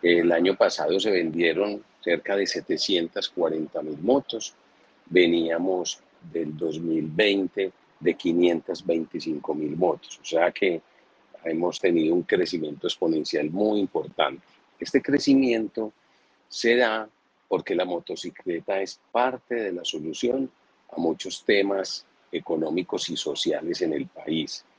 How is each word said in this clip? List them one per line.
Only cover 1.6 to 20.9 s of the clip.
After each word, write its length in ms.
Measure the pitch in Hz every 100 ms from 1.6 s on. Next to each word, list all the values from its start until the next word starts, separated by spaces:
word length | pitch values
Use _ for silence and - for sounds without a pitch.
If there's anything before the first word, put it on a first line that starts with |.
| 101 104 - _
cerca 320 | - 104 - 101
de 100 | 95
setecientas 840 | 85 80 104 - 92 82 - -
cuarenta 520 | - 82 80 76 82
mil 180 | 76 73
motos. 540 | 90 135 - 113 - _ _ _ _ _ -
Veníamos 920 | 85 87 85 82 82 90 92 85 - _ _ 85
del 240 | 82 78 78
dos 220 | 82 78
mil 280 | 82 80 78
veinte 640 | 78 107 98 92 - 95 - _ _
de 140 | 82 82
quinientas 680 | 90 85 87 82 - - 90
veinticinco 680 | 82 78 82 78 76 69 76
mil 220 | 76 78
motos. 420 | 90 76 - -
O 40 | -
sea 260 | 82 87
que 300 | - 98 82 _ _ _ _ _ - 82
hemos 340 | 80 87 82
tenido 340 | 95 85 78
un 100 | 87
crecimiento 640 | 82 98 87 87 78 73 -
exponencial 640 | - 82 80 73 80 76
muy 300 | 85 107 104
importante. 640 | 98 85 80 - 71 76 _ _ _ _
Este 220 | - 135
crecimiento 920 | - 143 - 135 131 117 107 - 110 - _ _ _ _ _
se 260 | - 117 120
da 320 | 120 110 107 _ _ _ _
porque 280 | 92 - 90
la 100 | 90
motocicleta 960 | 85 - 87 90 - - 85 80 98
es 180 | 98 - _
parte 440 | 120 127 127 _ 120
de 160 | 104
la 140 | 87 85
solución 640 | 80 78 78 120 131 131 _ _ _ _